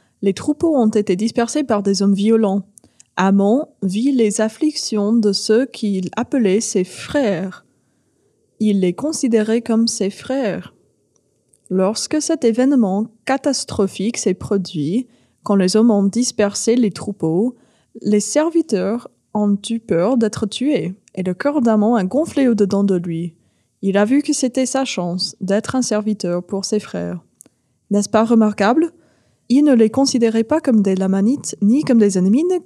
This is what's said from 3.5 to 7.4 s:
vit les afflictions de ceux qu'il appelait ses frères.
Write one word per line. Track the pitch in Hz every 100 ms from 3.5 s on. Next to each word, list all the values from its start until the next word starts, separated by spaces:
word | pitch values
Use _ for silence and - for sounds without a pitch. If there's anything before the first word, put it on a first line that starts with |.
| 247 320 _
vit | 190 196 262
les | 262 214 202
afflictions | 220 - 302 - - 214 202
de | 233 208
ceux | 196 - 220 262
qu'il | - 214 190 185
appelait | - 240 277 208 196
ses | - 202
frères. | 185 - - 294 240 170